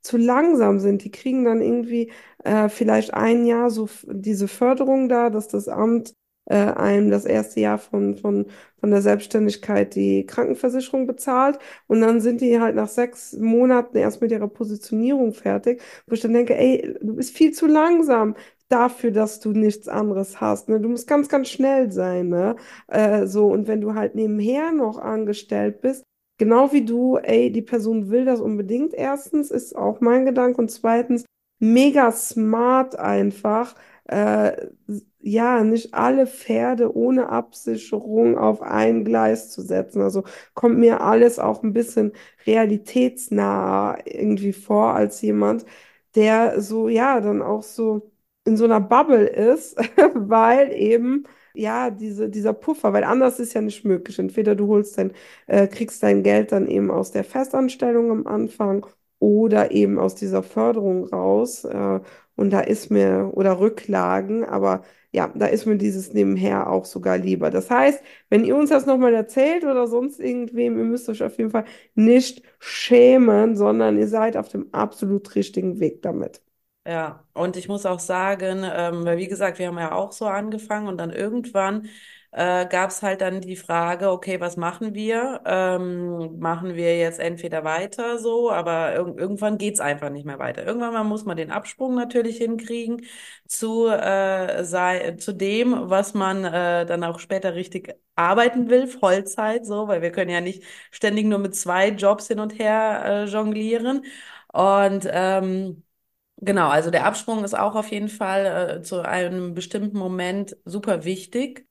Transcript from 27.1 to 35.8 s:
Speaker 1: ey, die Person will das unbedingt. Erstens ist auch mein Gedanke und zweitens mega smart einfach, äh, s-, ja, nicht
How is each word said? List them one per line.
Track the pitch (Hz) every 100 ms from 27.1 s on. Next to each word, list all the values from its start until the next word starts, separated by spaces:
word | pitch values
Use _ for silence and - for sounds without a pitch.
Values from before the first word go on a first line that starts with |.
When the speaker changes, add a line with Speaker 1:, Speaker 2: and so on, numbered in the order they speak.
| 262
Speaker 1:
ey, | - 226 247
die | 214
Person | 220 233 214 226 196
will | 233
das | 254 240
unbedingt. | 220 214 190 240 302
Erstens | - 262 285 285 302 285
ist | 247 247 -
auch | 202 220
mein | 233 247 262
Gedanke | 254 247 247
und | 226
zweitens | - 226 233 247 240 - _ _ _
mega | 220 233 277 285 240
smart | 220 - - 220 226 240 262 262 262
einfach, | 202 202 202 196 214 214 247 - - _ -
äh, | 202 208 214 208 - - - -
s-, | 208 _ _
ja, | - 214 240 247
nicht | 214 226